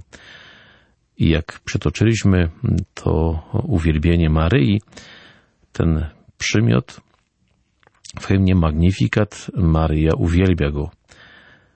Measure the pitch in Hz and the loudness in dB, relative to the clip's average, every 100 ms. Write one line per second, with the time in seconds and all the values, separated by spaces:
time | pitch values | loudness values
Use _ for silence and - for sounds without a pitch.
0 | - - - - - - - _ _ _ | -14 -20 -20 -20 -20 -20 -20 _ _ _
1 | _ - 80 80 - - - 107 - - | _ -2 0 0 -2 -14 -8 -4 -4 0
2 | 107 107 104 92 85 - - 87 90 - | 0 2 2 2 0 -4 -4 -2 -4 -6
3 | 87 80 80 80 - 104 - 95 82 78 | -2 0 0 -4 -6 -6 -2 -2 0 0
4 | 80 85 80 78 82 123 131 101 - - | 2 2 2 2 2 2 0 -2 -4 -20
5 | - - - _ _ _ _ - 82 78 | -20 -20 -20 _ _ _ _ -4 -2 0
6 | 78 - _ - - 104 113 120 - - | -4 -12 _ -10 -4 -2 0 0 -4 -14
7 | _ _ _ _ _ _ _ _ _ _ | _ _ _ _ _ _ _ _ _ _
8 | - - - 98 95 92 80 78 87 98 | -20 -12 -2 2 4 2 2 2 2 2
9 | 117 - 104 - - - 85 80 80 78 | 0 0 -2 -6 -12 -2 2 2 2 2
10 | 78 - 87 85 95 85 73 73 73 _ | 0 0 0 2 2 2 -2 -4 -8 _
11 | _ - - - - - _ | _ -20 -20 -20 -20 -20 _